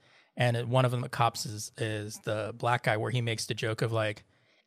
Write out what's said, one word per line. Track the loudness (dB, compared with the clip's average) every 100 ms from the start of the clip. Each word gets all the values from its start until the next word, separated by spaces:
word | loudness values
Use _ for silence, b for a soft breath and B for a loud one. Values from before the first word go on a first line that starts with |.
| b b b 0
and | 2 2 2
one | 4
of | 4
them, | 2
the | -4
cops, | 2 2 2 -6
is, | -8 -10 -6
is | -4 -2 -6 -8
the | -4 -2 -2 -2
black | 0 2
guy, | 2 2
where | 2
he | 0
makes | 0 -2 -4
the |
joke | -2 -2 0
of, | 0
like, | 2 0 -2 -10 _ _ _